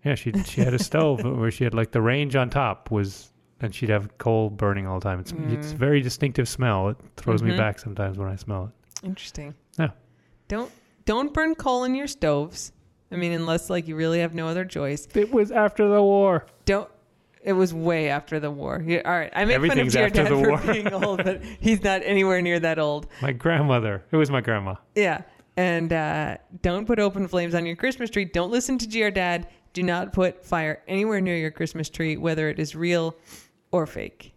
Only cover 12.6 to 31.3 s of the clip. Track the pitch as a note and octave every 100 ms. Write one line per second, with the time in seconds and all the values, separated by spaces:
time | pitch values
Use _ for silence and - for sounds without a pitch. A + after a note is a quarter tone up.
12.6 | - _ _ _ _ F3 F3 E3+ E3 E3
13.6 | - F3+ D#3+ D#3 D#3+ E3+ E3+ E3 D#3+ E3+
14.6 | F#3 D#3 C#3+ C#3+ - - G#3 B3 G#3 A#3
15.6 | G#3 - G#3 G#3 G3+ G3+ G3 E3+ - _
16.6 | - G3 - _ _ _ _ _ - F#3+
17.6 | F#3 E3 E3 E3 D3+ C#3+ - D#3 D3 C#3+
18.6 | C#3+ - D#3+ E3+ - F3 D#3 - G#3 B3
19.6 | D#3+ B3+ F3+ A#2 G#3 G3+ - C#3+ C#3 -
20.6 | - A3+ G#3 F#3+ G#3 F#3+ F#3+ F#3+ A3+ A3
21.6 | A3 A3 G3+ F#3+ - G3 G3 F#3 F3 E3+
22.6 | E3 D#3+ D3+ D3 C#3+ - C3+ B2 E3 E3
23.6 | D3 B2 A2 G2 - D#3 D3 C3+ A#2+ G#2+
24.6 | G2 F#2 _ - G3 D#3 - _ _ -
25.6 | F#3 E3+ E3 E3 D3+ D3+ D3+ - _ F3+
26.6 | F3+ F3 G#3+ A#3 G#3 F#3+ F#3+ F3+ E3+ E3+
27.6 | E3+ E3+ C4 C4 A#3 G#3+ F#3 E3+ F3+ A#3+
28.6 | B3 C4 A3+ A3+ G#3+ G3 F3+ E3+ F3 -
29.6 | _ - F3+ F3 F#3+ F#3+ F#3 F3+ - F3
30.6 | D#3 D3+ - F#3+ G#3+ G#3 F#3